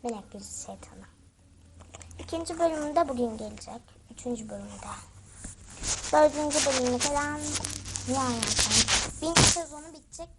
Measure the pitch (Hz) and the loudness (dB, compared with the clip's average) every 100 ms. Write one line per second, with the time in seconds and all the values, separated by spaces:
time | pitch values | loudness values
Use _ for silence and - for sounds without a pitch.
0 | 240 220 196 202 196 - - 196 - 190 | -4 -6 -10 -14 -12 -12 -12 -14 -16 -20
1 | 196 _ - _ - - - - - - | -20 _ -20 _ -20 -20 -20 -20 -20 -20
2 | - - - 330 330 330 339 311 294 302 | -18 -16 -8 -6 -6 2 2 2 0 2
3 | 320 247 240 220 214 214 - 233 - - | 2 0 -2 -4 -10 -10 -14 -14 -16 -20
4 | - 233 254 233 214 202 202 196 - - | -20 -12 -6 -6 -6 -10 -12 -12 -12 -12
5 | - - - - - - - - - - | -14 -20 -20 -16 -14 -14 -18 -8 -4 -4
6 | - 302 302 285 302 294 285 262 247 247 | 2 6 6 6 0 2 2 2 2 2
7 | 294 285 294 294 294 294 - - - - | 2 2 0 -2 -4 -4 -4 -8 -6 -6
8 | - 262 262 233 - - - 220 - - | 0 0 2 0 0 2 4 4 4 4
9 | - - 311 339 113 - 320 302 311 311 | 0 -4 4 8 8 6 -2 -10 -14 -16
10 | - - 339 | -18 -16 -16